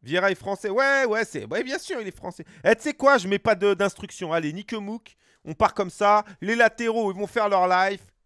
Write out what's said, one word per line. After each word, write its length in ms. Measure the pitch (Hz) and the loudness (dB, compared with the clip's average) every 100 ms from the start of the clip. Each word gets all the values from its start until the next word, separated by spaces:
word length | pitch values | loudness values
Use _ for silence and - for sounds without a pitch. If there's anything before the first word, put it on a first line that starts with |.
Vieira 280 | 117 170 190 | -4 0 0
est 40 | |
français. 360 | 185 - 196 214 | -2 -6 -6 -4
Ouais, 340 | 202 269 277 | 0 2 2
ouais, 200 | 262 214 220 | 0 -2 -4
c'est, 180 | 151 | -6
ouais, 180 | 107 170 | -6 -6
bien 160 | 254 269 | -6 -8
sûr, 220 | - 311 | -8 -8
il 80 | 208 | -8
est 80 | - | -12
français. 300 | - - 170 - | -14 -14 -20 -2
Eh, 100 | 180 | 2
tu 80 | 226 | 2
sais 120 | 302 | 0
quoi, 240 | - 269 277 | 0 4 4
je 100 | 180 | 2
mets 100 | 202 | -2
pas 160 | 226 | 2
de, 200 | 208 202 | 2 2
d'instruction. 580 | 190 202 - 208 - 175 | 2 0 -2 -16 -10 -4
Allez, 200 | 165 151 | -2 -2
nique 200 | 165 208 | -8 -8
Mouk. 440 | 226 202 226 _ _ _ _ | -8 -8 -10 _ _ _ _
On 80 | - | -16
part 220 | 156 214 | 0 0
comme 160 | - 190 | 0 -6
ça. 340 | - 202 208 208 190 | 0 2 2 0 -10
Les 140 | 190 | -4
latéraux, 580 | 233 226 - 233 226 214 | 2 2 2 -2 -2 -2
ils 60 | 190 | -4
vont 80 | 202 | -6
faire 240 | 233 208 | -2 0
leur 180 | 196 180 | 2 4
life. 460 | 180 190 196 - _ | 2 2 -2 -12 _